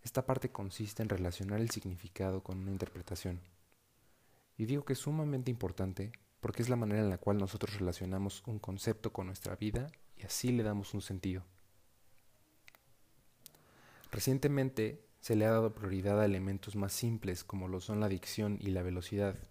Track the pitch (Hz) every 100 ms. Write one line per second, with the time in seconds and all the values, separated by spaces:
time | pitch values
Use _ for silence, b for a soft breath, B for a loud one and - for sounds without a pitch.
0 | - - - 131 120 - 98 - 104 -
1 | 110 95 87 87 98 104 113 110 95 90
2 | - - 95 95 98 92 95 95 90 92
3 | - 90 92 90 - _ _ _ _ b
4 | b b b b b - 110 143 139 131
5 | - 156 151 135 127 120 - - 95 92
6 | 101 - _ _ 110 107 117 120 110 104
7 | 107 90 - 104 95 101 104 101 92 90
8 | 92 95 98 - - 107 - 95 - 110
9 | 110 - 92 92 95 92 107 117 147 -
10 | - - 101 - 123 120 107 104 98 101
11 | - 95 95 92 90 - - - _ _
12 | - - - _ _ _ - - _ -
13 | - - - _ - B B B B B
14 | B 107 131 131 143 139 131 131 107 -
15 | - - - 110 107 113 113 - 101 95
16 | 98 104 104 95 95 98 - 104 98 -
17 | 120 110 98 90 - 98 92 92 - 104
18 | 107 95 - - 104 104 101 92 90 90
19 | - 101 101 104 -